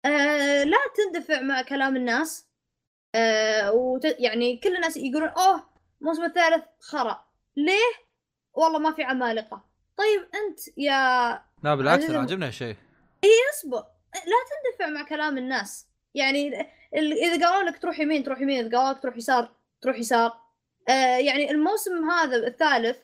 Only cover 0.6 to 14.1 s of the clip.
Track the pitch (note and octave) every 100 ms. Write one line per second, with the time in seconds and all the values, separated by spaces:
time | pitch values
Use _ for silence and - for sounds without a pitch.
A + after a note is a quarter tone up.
0.6 | C#4+ G#4+ C#5 - G4+ E4+ - D4 C4+ C4
1.6 | B3+ C#4 C4+ C4 B3 A#3+ D#4+ - _ _
2.6 | _ _ _ _ _ A3+ A3+ A3 A3 G#3+
3.6 | G3+ A3+ B3+ B3+ D4+ - A#3+ A3+ A#3+ A#3+
4.6 | - F4+ E4 D#4+ C4+ C#4+ D#4+ E4+ F#4 E4+
5.6 | - _ _ _ D4+ D#4+ E4+ F4 E4 D#4+
6.6 | - _ - D4 A#3 - _ _ _ -
7.6 | D4+ G4+ A#4+ A4+ _ _ _ _ _ -
8.6 | D#4+ D#4+ D#4 D#4 C4 B3+ B3 A3 A3 A3
9.6 | _ _ _ - G#4 G#4 F4 G4+ G#4 D#4
10.6 | - - C#4+ C4+ C4 B3 A#3+ - _ _
11.6 | D3 C#3+ C3+ F3+ D#4 D#4 C4 F#3+ C#3+ -
12.6 | A#2+ G#2 _ _ _ _ G4 A4+ C5 D5+
13.6 | D4+ A#3+ - _ _